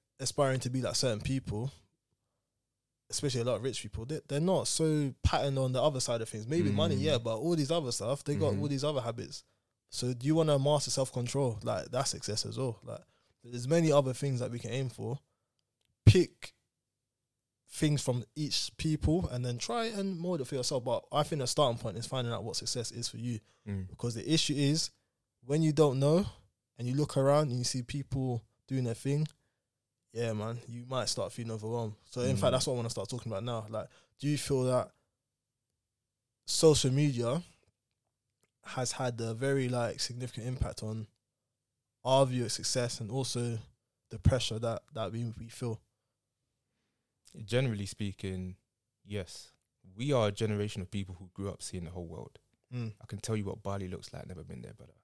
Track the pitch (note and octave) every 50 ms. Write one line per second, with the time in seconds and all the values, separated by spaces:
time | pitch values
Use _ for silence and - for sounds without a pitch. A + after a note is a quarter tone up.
0 | _ _ _ - C3+ - - - C#3+ C3+ C3 B2+ - B2 B2+ C3 A#2+ G2 - -
1 | - B2+ A2 G2+ - - C3+ C3 - - G#2 G#2 A#2+ C#3 - - _ _ _ _
2 | _ _ _ _ _ _ _ _ _ _ _ _ _ _ _ _ _ _ _ _
3 | _ _ - - - C#3+ A#2+ A#2+ A2+ B2 B2 G2 A#2 C3+ F2+ - - G#2 - A#2
4 | A#2 C3 D#3 D#3 - - C3+ C#3+ E3 F#3 F#3+ D3 G2+ - - - D#3+ D#3 D#3 D3+
5 | D3 C3+ - - - - - - B2+ C#3+ C#3 C3+ C3 C3 B2+ B2+ B2+ D#3 C#3 C3
6 | - - A#2+ A#2 A2+ - - A2 A2 A#2 D3+ E3+ E3 - G#2 G2+ D#3 - G2+ G2
7 | - D#3 D3 A#2 A#2 A2+ A2+ A2 C3+ E3+ F3 D#3 C#3+ C3+ E3 F3 D3 B2 A#2 -
8 | G2 A2+ C#3 C#3 - - D3 - D#3+ C#3 G#2+ G2 G2+ - C#3+ C3+ D3 D3+ D3+ C3
9 | A2 A#2 A2+ A#2 - - - - - _ _ _ _ _ _ _ _ _ - -
10 | A#2+ B2 B2+ A#2+ B2 D3 D#3 E3 D#3+ D#3 D3 C#3 C3+ C#3+ D3+ D3 - C3 - C#3
11 | C3+ - - B2+ A#2+ A#2 - C#3 C#3 B2 A2 G#2 - A#2 A2 F#2 - - A#2 B2
12 | C3+ - - - - - G#2 - - G#2 G#2+ A#2+ C3+ B2+ A2 - - - - -
13 | - _ _ _ _ _ _ _ - A#2+ B2 B2 A#2+ C3 D#3+ E3+ E3 D#3 C#3+ C#3+
14 | C3+ C3 B2 - C#3+ C#3 C3 A#2+ A#2+ A2 A#2+ A#2+ - A2+ A2+ C3 C3+ B2+ - -
15 | A2 A2 B2 C#3 - _ _ _ _ _ _ _ _ _ _ _ _ _ _ _
16 | _ - - F#3 E3 - - _ - - - _ _ _ _ _ _ _ _ _
17 | _ _ _ _ _ _ _ _ _ _ _ _ _ _ - - - D3+ D3 -
18 | - - B2 B2 - - _ D3+ D3+ C#3 - - - - - - - D#3+ D#3 D3+
19 | - D3+ D#3 F#3 F3 D3+ B2+ B2 B2 B2 A#2+ A#2+ - - A#3 A#3+ A3+ A3+ A3 G3+
20 | G3 G3 F#3+ D#3+ E3+ F3+ F3+ D#3 B2+ - D3 C3 B2 - D3+ B2+ A2+ B2 A#2 -
21 | - _ - C#3+ D3+ - E3 D3 C3 B2 - - D3 B2+ A#2 A#2 - A2+ F#2+ A2+
22 | A#2 - C#3 C3 A#2+ A#2+ A#2 G2 G#2 A2+ - - - - - B2 A2+ - - A2+
23 | A#2 - - A2+ A#2 B2 A#2 G#2 - _ _ _ _ G#2+ G2+ G2 F#2 F#2 - -
24 | - A#2+ A2+ A#2 - B2+ D#3+ D#3 - - C#3+ C#3 C#3+ C#3 D3+ D#3+ - - - _
25 | _ _ _ _ _ _ _ _ - B2 C#3+ D#3 D#3+ D#3 D3 D3+ D#3 C#3+ B2 C3+
26 | C#3 C#3+ D#3 F3 G3+ - - - - _ _ _ _ _ _ - A#2+ A#2+ B2+ C#3+
27 | D3+ - - C#3+ C3+ C#3 C#3+ D3+ D#3 C3+ A#2+ B2 B2 - - B2+ A#2+ - - C#3+
28 | C3 - C3+ C#3 C3 B2+ B2 A#2 - _ _ _ _ _ C3+ C3 B2 A#2 A2+ -
29 | - C3+ C#3+ D3 D#3 - - _ _ _ _ _ _ _ _ _ _ _ _ _
30 | _ _ - A2+ A#2+ A2+ A2 G#2+ G#2 A2+ A#2+ A#2+ - - A#2 A#2+ A#2+ B2 C3+ B2+
31 | G#2+ G2 - B2+ G2 F2+ - - A#2 A2+ A2 G#2+ G#2+ A2 A#2 A#2+ A#2 G#2+ G2+ -
32 | _ - - B2 B2 C3 C3+ G#2 B2 C3 B2 B2+ - D3 C3 A#2+ A2+ A2+ - A#2
33 | - - C3 A#2+ - B2 A2 G2 A2+ B2 A#2+ A2+ A2 G#2+ A2 G#2+ G#2 - - -
34 | _ _ _ _ - C#3+ D3 C3+ - - C#3 C3 B2+ B2+ B2+ B2 G#2 - _ _
35 | _ _ _ _ _ _ _ _ _ _ _ _ _ _ _ _ _ _ _ _
36 | _ _ _ _ _ _ _ _ _ - - - E3 D#3+ D3 B2 - C3 B2+ C#3+
37 | D3+ D3 C3 A#2 A#2 A#2 C3+ F3 F3 - _ _ _ _ _ _ _ _ _ _
38 | _ _ _ _ _ _ _ _ _ _ _ _ _ - - C3 B2+ - - -
39 | C3 B2 A#2 A2+ A#2 A2+ A2+ A2+ C3+ C#3 C#3 C3+ C3 B2 B2 B2 A#2+ G#2+ - -
40 | - - A#2+ B2 C3 B2+ - - G#2+ B2+ B2 A#2 - - - - - A2 A2 A2
41 | A2 - _ _ _ _ _ _ _ _ _ _ _ _ _ _ _ _ _ _
42 | - B2 C3 C3+ C#3 B2+ B2+ B2 A#2+ F#2 - - G2 - - B2+ A#2+ A#2+ - -
43 | A#2 G2 A#2+ C3+ B2+ A#2 - A#2+ A#2+ A#2+ A#2 A2 - - _ _ _ _ _ _
44 | _ _ - - - - C3+ B2 - - A2 A2 A#2+ A2+ A2+ - - _ - A2+
45 | A2 F#2 G#2+ A2+ A#2+ A#2 A2 - G#2+ A#2 - - B2+ A#2+ A2 - - _ _ _
46 | _ _ _ _ _ _ _ _ _ _ _ _ _ _ _ _ _ _ _ _
47 | _ _ _ _ _ - - - A2+ G2 A2+ B2 C3 B2 A2 G2+ G2 F#2+ - -
48 | A2 G2+ F#2 - - F#2+ F#2+ F#2 F#2 F#2 F#2 - _ _ _ _ _ _ _ _
49 | _ G2+ G#2 G2+ F2+ - - - - - _ _ _ _ _ _ _ F#2+ F#2 G#2
50 | B2 C#3+ C#3 B2 A2 G#2 G2+ - A2+ G#2+ G#2+ G#2 G#2 G#2 - G2+ F#2 - - G2+
51 | G2 F#2 F#2+ F2 F#2+ F2+ _ - F#2+ G2 F2 - - - - F2+ E2+ D#2+ F2 F2+
52 | F2 E2 E2+ - G#1+ - - - _ _ _ _ _ _ B2 B2 A#2 A2 G#2 -
53 | - - G2+ F#2+ - - A2 G#2+ G2+ G2 - A2 - G2+ G2 G2 F#2+ F2+ F2+ -
54 | - - - - - - F#2 D#2+ D2+ - - B1 A#1 - G#2+ - B1 - - _